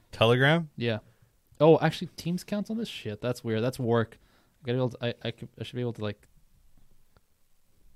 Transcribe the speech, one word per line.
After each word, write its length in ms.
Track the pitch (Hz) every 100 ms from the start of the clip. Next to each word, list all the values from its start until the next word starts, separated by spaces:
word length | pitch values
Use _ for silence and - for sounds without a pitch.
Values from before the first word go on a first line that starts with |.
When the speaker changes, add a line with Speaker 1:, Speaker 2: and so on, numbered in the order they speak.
| _
Speaker 1:
Telegram? 580 | - 113 123 139 165 156 -
Speaker 2:
Yeah. 220 | 117 107 - _ _ _ _ -
Oh, 180 | 156 156
actually, 240 | 156 - 170 -
Teams 260 | 165 180
counts 280 | - 208 202
on 80 | 226
this 100 | 226
shit. 320 | - 107 104
That's 240 | 120 123
weird. 180 | 117 110
That's 160 | 107 -
work. 400 | 117 117 110 - _ _ _ _
I 40 | 123
gotta 40 |
be 60 | 127
able 100 | 127
to, 120 | -
I, 100 | 120 - 117
I 20 |
could, 180 | - 110 -
I 40 |
should 120 | - 123
be 60 |
able 100 | 120
to, 100 | 113
like, 240 | 104 - _ _ _ _ _ - - - _ _ _ _ _ _ _ _ -